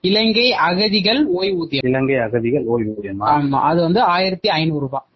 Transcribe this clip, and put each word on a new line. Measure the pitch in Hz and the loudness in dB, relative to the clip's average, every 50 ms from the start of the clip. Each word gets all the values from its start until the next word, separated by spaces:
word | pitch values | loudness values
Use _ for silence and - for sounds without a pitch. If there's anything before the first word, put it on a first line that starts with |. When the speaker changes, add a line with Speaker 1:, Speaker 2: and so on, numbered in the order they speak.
Speaker 1:
இலங்கை | - 185 196 208 220 226 214 226 240 247 220 | 2 2 2 2 2 2 2 2 2 2 2
அகதிகள் | 180 156 170 175 180 214 220 196 214 180 202 226 277 302 - | 2 2 0 2 0 0 0 0 0 0 0 2 2 0 0
ஓய்வூதியம். | 175 175 190 - 196 175 165 - 143 139 127 127 | 0 -2 0 -2 -2 -2 -4 -4 -4 -2 0 0
Speaker 2:
இலங்கை | 127 135 131 135 139 | 0 0 0 0 0
அகதிகள் | 131 117 110 110 120 113 117 127 147 127 | 0 0 0 -2 -2 0 0 0 0 0
ஓய்வூதியமா? | 113 117 117 113 107 107 104 101 98 98 98 104 | 0 -2 0 -2 -2 -6 -8 -8 -8 -8 -4 0
Speaker 1:
ஆமா, | 110 147 147 143 139 139 135 | 0 2 2 2 0 0 0
அது | - 143 160 175 | 0 2 2 2
வந்து | 170 165 175 196 | 2 2 2 2
ஆயிரத்தி | 190 190 175 180 190 190 185 175 - 214 | 2 2 2 0 0 -2 -4 -2 -2 -2
ஐந்நூறு | 180 156 160 160 156 147 | 0 0 0 0 -2 -2
ரூபாய். | 139 131 135 135 - _ _ | -4 -4 -6 -8 -10 _ _